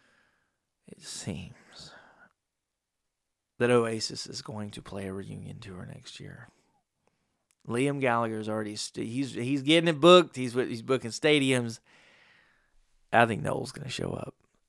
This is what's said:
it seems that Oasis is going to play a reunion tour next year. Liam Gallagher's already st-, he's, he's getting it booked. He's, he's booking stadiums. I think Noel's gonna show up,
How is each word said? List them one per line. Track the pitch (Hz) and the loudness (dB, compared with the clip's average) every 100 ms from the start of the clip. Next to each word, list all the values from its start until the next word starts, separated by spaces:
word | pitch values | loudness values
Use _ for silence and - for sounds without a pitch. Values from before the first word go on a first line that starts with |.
| _ _ _ _ _ _ _ _ - | _ _ _ _ _ _ _ _ -20
it | - | -20
seems | - - - 92 90 - _ - - - - _ - _ _ _ _ _ _ _ _ _ _ _ _ - | -14 -12 -10 -10 -12 -18 _ -20 -20 -20 -20 _ -20 _ _ _ _ _ _ _ _ _ _ _ _ -2
that | 120 | 4
Oasis | 123 113 113 - - - | 4 4 -2 -6 -8 -12
is | - | -12
going | - 107 104 | -12 -10 -10
to | 120 | -12
play | - 98 98 | -12 -8 -8
a | |
reunion | 98 98 98 - 98 | -8 -10 -12 -12 -14
tour | 98 92 - | -14 -14 -14
next | - - - | -16 -18 -18
year. | 92 90 117 _ _ _ _ _ _ _ _ _ _ _ - | -16 -18 -20 _ _ _ _ _ _ _ _ _ _ _ -6
Liam | 117 143 143 | -2 0 0
Gallagher's | 131 117 113 110 107 | 0 2 0 -4 -4
already | 107 104 104 | -4 -6 -8
st-, | - - 113 | -10 -8 -6
he's, | 123 135 | -4 -6
he's | 110 120 143 | -4 -2 -2
getting | 135 165 170 | 4 4 4
it | 147 | 6
booked. | 170 180 156 127 | 10 10 8 -2
He's, | 127 | -4
he's | 123 110 113 | -2 -2 -4
booking | 113 127 117 | -2 -2 -2
stadiums. | 110 151 151 135 127 117 113 _ _ - _ _ _ _ _ _ _ _ _ _ | 0 4 4 4 2 0 -8 _ _ -20 _ _ _ _ _ _ _ _ _ _
I | 110 | 4
think | 117 101 | 4 2
Noel's | - 139 123 | -2 -4 -6
gonna | - - | -10 -10
show | - 50 | -6 -6
up, | 50 - - _ _ | -6 -10 -16 _ _